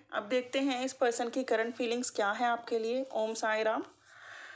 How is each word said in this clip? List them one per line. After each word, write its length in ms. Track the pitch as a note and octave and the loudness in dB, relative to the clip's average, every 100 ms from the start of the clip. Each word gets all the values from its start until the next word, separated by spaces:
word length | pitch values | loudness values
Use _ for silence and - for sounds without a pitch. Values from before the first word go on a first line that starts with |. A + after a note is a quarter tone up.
| - | -6
अब 100 | A3+ | -6
देखते 360 | G#3 B3+ B3 C4+ | 0 0 0 0
हैं 260 | C#4 B3 C4 | 0 0 -2
इस 80 | |
पर्सन 360 | - B3 A#3 A#3+ | 2 2 2 -2
की 140 | C4+ | -2
करंट 320 | B3+ A3 A#3 A#3+ | 0 2 0 -2
फीलिंग्स 340 | A#3+ A#3+ B3+ | -2 0 -2
क्या 220 | - G3+ | 0 0
है 160 | A3 A#3+ | 2 2
आपके 320 | A#3 - A#3 | 0 0 -2
लिए। 260 | A3 B3+ C4+ | 0 -2 -2
ओम 200 | A3 A3 | -2 -2
साई 300 | A3+ A3 G#3+ | 0 0 2
राम। 200 | A3 A#3 - - - - - - - | 2 0 -4 -12 -20 -20 -18 -16 -16